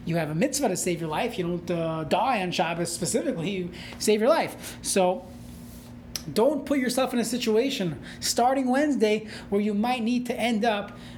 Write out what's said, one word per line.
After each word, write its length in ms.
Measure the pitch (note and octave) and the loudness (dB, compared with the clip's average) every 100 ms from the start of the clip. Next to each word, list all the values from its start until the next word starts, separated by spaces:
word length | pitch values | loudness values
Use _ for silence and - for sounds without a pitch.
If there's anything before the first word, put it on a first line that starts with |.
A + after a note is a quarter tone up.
you 120 | E3 E3 | -2 0
have 140 | D3+ | 0
a 40 | |
mitzvah 340 | D#3+ A3+ A3 B3 | 2 4 4 2
to 80 | F3 | 0
save 240 | F#3 E3 | 0 -2
your 100 | E3 | -2
life. 280 | D#3 A#3+ G#3 | -2 -2 -2
You 60 | E3+ | -2
don't, 240 | F3 F3+ | -2 -2
uh, 340 | E3+ E3 D#3+ | 0 0 -2
die 380 | D3 F#3 B3 A3+ | 0 2 4 2
on 80 | F3+ | 0
Shabbos 420 | F3 E3 E3+ E3 | 0 0 0 -2
specifically, 580 | - F3 B3 E4 E3+ E3 | -2 -2 0 0 -2 -2
you 200 | G3 F3 - - - | -4 -6 -8 -14 -2
save 220 | - G#3+ | 2 4
your 100 | A#3 | 4
life. 480 | D#4+ E3 - - - | 4 0 -6 -14 -10
So 420 | - G3 F3+ F#3 - - - - - - - - - - - | -2 2 2 2 -6 -14 -16 -16 -16 -16 -16 -16 -12 -12 -4
don't 340 | C#3 C4 D4 - | 2 2 2 0
put 120 | C#4 | 0
yourself 340 | B3 - C4 | 2 2 0
in 80 | A#3+ | 0
a 40 | |
situation 760 | A3 B3 A3 A3 C4 - F3+ C#3+ - - | 0 -2 2 2 2 0 -2 -4 -10 -6
starting 500 | - - B3 C4+ B3+ | -2 2 4 4 2
Wednesday 600 | B3+ D4+ A#3 G#3+ G#3+ G#3+ - - | 2 2 4 4 2 -2 -12 -2
where 100 | G3+ | 0
you 140 | G#3+ | 2
might 280 | G3+ A#3+ B3+ | 2 0 0
need 240 | A3 B3 B3 | 0 0 -2
to 120 | C4 | -2
end 260 | A3+ G#3+ | 0 2
up 280 | A#3 G#3 G3+ - - | 2 0 -2 -10 -16